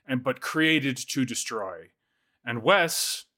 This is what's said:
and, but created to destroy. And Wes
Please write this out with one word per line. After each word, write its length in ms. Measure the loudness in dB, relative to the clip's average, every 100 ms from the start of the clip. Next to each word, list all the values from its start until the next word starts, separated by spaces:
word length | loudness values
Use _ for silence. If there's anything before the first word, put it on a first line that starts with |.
| -4
and, 160 | -2
but 160 | -2 -4
created 560 | -2 2 4 4 2 -4
to 300 | -4 -2 -2
destroy. 640 | -2 -6 -6 -6 -10 -16 _ _ _ _ _ -8
And 160 | 0
Wes 640 | 4 4 4 0 -2 -4 -10